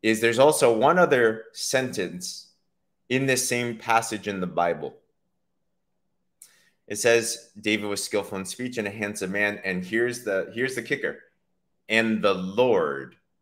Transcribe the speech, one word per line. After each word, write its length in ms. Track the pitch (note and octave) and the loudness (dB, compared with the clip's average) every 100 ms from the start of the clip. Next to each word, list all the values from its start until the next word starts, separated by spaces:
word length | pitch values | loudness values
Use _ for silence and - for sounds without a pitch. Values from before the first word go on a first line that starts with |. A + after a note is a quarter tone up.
is 180 | A2 A2 | 2 2
there's 180 | A#2 A2+ | 2 6
also 380 | C#3 D#3 B2+ A2+ | 6 6 4 4
one 220 | C3 F3 | 4 4
other 460 | E3+ C3+ A2+ A2 - | 4 6 4 2 -10
sentence 1000 | - - C3 B2+ G2 F2 F2 - - - _ _ _ _ _ _ | -10 -2 -2 -2 -4 -6 -6 -12 -14 -20 _ _ _ _ _ _
in 180 | B2+ C3+ | -2 2
this 220 | B2+ - | 0 0
same 300 | B2 A#2+ A2+ | -2 -2 -6
passage 500 | - A2+ A#2 G#2+ F#2+ | 0 0 2 -6 -4
in 120 | G2 | -4
the 60 | F2+ | -4
Bible. 520 | E2+ F2 D#2 C#2+ - _ _ _ _ _ _ _ _ _ _ _ _ _ _ - _ _ _ _ | 0 0 0 -6 -14 _ _ _ _ _ _ _ _ _ _ _ _ _ _ -20 _ _ _ _
It 100 | G#2+ | 0
says, 560 | A#2+ A#2 A2 - - G#2 | 4 4 2 -8 -12 -8
"David 280 | G#2+ G#2+ G#2 | -2 -2 -2
was 160 | G2+ | -6
skillful 340 | - G#2+ G2 G2 | -2 -2 -2 -8
in 60 | |
speech 320 | F#2+ - B2+ B2 | -8 -8 -8 -4
and 120 | G#2 | -6
a 20 | |
handsome 420 | G#2+ G#2 G#2 F#2 | -4 -8 -6 -4
man." 280 | G2+ G#2 G2+ | 0 -2 -2
And 200 | F#2+ F2+ | -6 -6
here's 400 | F2+ A2 B2 A#2+ | -2 -2 0 -2
the, 260 | G#2+ F#2+ F2 | -4 -4 -4
here's 200 | G#2+ C3 | -4 -4
the 80 | C3 | -4
kicker. 400 | A2+ C#3+ E2 - _ _ _ _ _ _ _ | -6 -4 -4 -8 _ _ _ _ _ _ _
"And 340 | A2 A2+ A2 | 0 2 2
the 120 | G2+ | 2
Lord 840 | F#2 F#2 G2 B2+ G2+ D#2 C#2 - _ _ _ | 0 -2 0 2 2 0 -4 -10 _ _ _